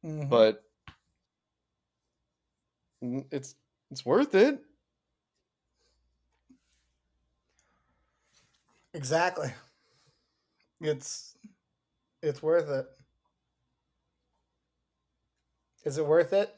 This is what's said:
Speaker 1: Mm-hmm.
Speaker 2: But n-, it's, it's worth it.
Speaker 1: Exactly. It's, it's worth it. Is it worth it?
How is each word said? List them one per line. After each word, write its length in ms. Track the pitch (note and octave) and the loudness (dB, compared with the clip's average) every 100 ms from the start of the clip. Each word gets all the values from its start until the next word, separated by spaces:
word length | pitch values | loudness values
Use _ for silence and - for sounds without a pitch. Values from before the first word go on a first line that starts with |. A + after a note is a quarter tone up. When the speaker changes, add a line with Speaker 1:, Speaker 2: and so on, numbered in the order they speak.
Speaker 1:
Mm-hmm. 260 | E3 D3+ C#3 | -10 -8 2
Speaker 2:
But 340 | A#2+ A2 G#2+ _ _ - - _ _ _ _ _ _ _ _ _ _ _ _ _ _ _ _ _ _ _ _ | 6 6 4 _ _ -20 -20 _ _ _ _ _ _ _ _ _ _ _ _ _ _ _ _ _ _ _ _
n-, 240 | B2 B2+ C#3 | -8 -8 -8
it's, 240 | C#3+ C3 - _ _ _ | -12 -12 -20 _ _ _
it's 140 | C3+ - | -12 0
worth 300 | E3+ D4 F#3+ | 2 4 4
it. 240 | B3 C#4+ - _ _ _ _ _ _ _ _ _ _ _ _ _ _ _ _ _ _ - _ _ _ _ _ _ _ _ _ _ _ _ _ _ _ _ _ _ _ _ _ _ _ | 4 2 -12 _ _ _ _ _ _ _ _ _ _ _ _ _ _ _ _ _ _ -20 _ _ _ _ _ _ _ _ _ _ _ _ _ _ _ _ _ _ _ _ _ _ _
Speaker 1:
Exactly. 580 | E3 C3 D#3+ F3 F3 C3+ - - _ _ _ _ _ _ _ _ _ _ _ | -12 -2 0 0 -2 -8 -10 -20 _ _ _ _ _ _ _ _ _ _ _
It's, 540 | D#3 C#3+ - - - _ - _ _ _ _ _ _ _ | -6 -6 -6 -14 -16 _ -20 _ _ _ _ _ _ _
it's 220 | D#3 C#3 | -8 -6
worth 260 | D#3 E3+ D3+ | 0 0 0
it. 160 | C3+ - _ _ _ _ _ _ _ _ _ _ _ _ _ _ _ _ _ _ _ _ _ _ _ _ _ _ _ _ _ D3+ | -6 -8 _ _ _ _ _ _ _ _ _ _ _ _ _ _ _ _ _ _ _ _ _ _ _ _ _ _ _ _ _ -8
Is 120 | C#3+ | -4
it 80 | D3+ | 2
worth 280 | D#3+ E3+ | 2 4
it? 200 | G3 G#3 | 0 -2